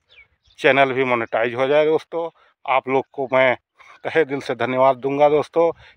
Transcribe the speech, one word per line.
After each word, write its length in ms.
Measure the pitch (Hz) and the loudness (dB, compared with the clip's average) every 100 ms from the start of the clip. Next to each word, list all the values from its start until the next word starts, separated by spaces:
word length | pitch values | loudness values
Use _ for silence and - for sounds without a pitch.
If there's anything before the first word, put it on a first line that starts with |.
| _ _ _ _ _ - | _ _ _ _ _ -2
चैनल 340 | 147 135 135 | 2 4 2
भी 120 | 127 | 0
मोनेटाइज 500 | 131 123 110 110 123 | -2 -2 -2 -4 -4
हो 120 | 117 135 | -2 0
जाए 180 | 147 | 2
दोस्तों। 460 | 156 156 - 170 165 - _ _ - | 2 0 -4 -8 -10 -12 _ _ -4
आप 140 | 131 - | -2 0
लोग 160 | 135 - | -4 -4
को 160 | - 127 | -8 -2
मैं 240 | 131 131 113 _ _ - - | 2 2 0 _ _ -20 -16
तहे 200 | 135 160 | -4 -2
दिल 160 | 143 139 | -2 -4
से 140 | - | -6
धन्यवाद 420 | 123 120 131 135 123 | -4 -4 2 2 2
दूंगा 320 | 135 139 147 | -2 0 2
दोस्तों, 440 | 147 131 165 170 - - | 2 -2 0 -2 -2 -14